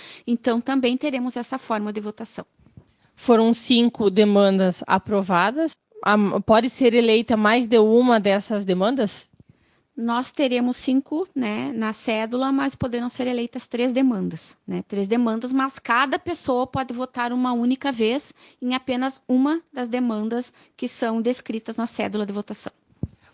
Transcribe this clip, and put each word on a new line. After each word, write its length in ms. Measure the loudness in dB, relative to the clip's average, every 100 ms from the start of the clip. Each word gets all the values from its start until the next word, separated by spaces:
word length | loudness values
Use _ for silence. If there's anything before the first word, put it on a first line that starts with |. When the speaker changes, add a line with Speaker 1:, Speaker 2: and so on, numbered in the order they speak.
| -20 -12
Speaker 1:
Então, 360 | -4 -2 0 -2
também 360 | 0 0 0 0
teremos 400 | -2 -4 -4 -6
essa 220 | -8 -10
forma 340 | -4 -4 -4
de 80 | -6
votação. 460 | -10 -10 -14 -14 -16 _ _ -20 -20 _ _ _
Speaker 2:
Foram 360 | 4 6 6
cinco 560 | 2 2 4 4 2 2
demandas 760 | 4 6 6 6 4 2 -2 0
aprovadas. 840 | -2 0 -2 2 2 2 0 -4 -6 _ -8
A, 360 | 0 2 2 0
pode 300 | 4 4 4
ser 240 | 2 2
eleita 420 | 4 4 4 2 2
mais 300 | 2 2 4
de 120 | 4
uma 420 | 6 6 6 4
dessas 440 | 4 0 0 -4
demandas? 640 | -2 0 0 0 -2 -6 -18 _ _ _ _ _ _ -8
Speaker 1:
Nós 340 | -4 -4 -4
teremos 460 | -2 0 0 -2 -2
cinco, 500 | -2 -2 -2 -4 -6
né, 380 | -6 -4 -4 -6
na 180 | -4 -6
cédula, 600 | -4 -4 -4 -4 -2 -2
mas 240 | 0 -2 -4
poderão 320 | -6 -4 -6
ser 180 | -6 -4
eleitas 400 | -4 -6 -10 -10
três 260 | -4 -2
demandas, 640 | 2 2 0 -4 -8 -14 -18
né? 200 | -10 -10 -6
Três 220 | -6 -2
demandas, 440 | 0 0 -2 -2
mas 280 | -2 -2 -6
cada 360 | -2 0 0 -2
pessoa 480 | -4 -6 -2 -2
pode 300 | -2 -4 -4
votar 380 | -6 -8 -6 -4
uma 200 | -2 0
única 380 | 0 0 0 -2
vez 420 | 0 0 0 -6 -16 -20 _
em 120 | -4
apenas 460 | -4 -4 -4 -4 -6 -2
uma 340 | 2 2 0 -4
das 160 | -8 -6
demandas 640 | -2 -2 -2 -4 -4 -6 -12 _ -10
que 100 | -10
são 340 | -4 -4 -2
descritas 560 | -2 -4 -6 -8 -8 -6
na 120 | -6
cédula 360 | -4 -6 -4
de 80 | -6
votação. 400 | -6 -10 -12 -14 -18 _ _ -14 _ _